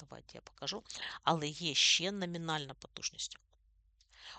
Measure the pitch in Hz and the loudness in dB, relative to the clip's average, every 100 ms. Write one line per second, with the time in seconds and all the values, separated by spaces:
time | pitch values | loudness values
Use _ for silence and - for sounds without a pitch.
0 | 139 120 - 120 - - 143 202 - - | -16 -16 -16 -18 -18 -8 -6 -6 -8 -8
1 | - - - 160 147 151 170 131 - - | -8 0 2 4 2 -2 0 6 6 6
2 | 180 202 180 170 165 156 139 - - - | 4 0 -2 -2 -2 -2 -2 -10 -16 -8
3 | - - - - _ _ _ _ _ _ | -8 -6 -8 -10 _ _ _ _ _ _
4 | _ - - | _ -20 -18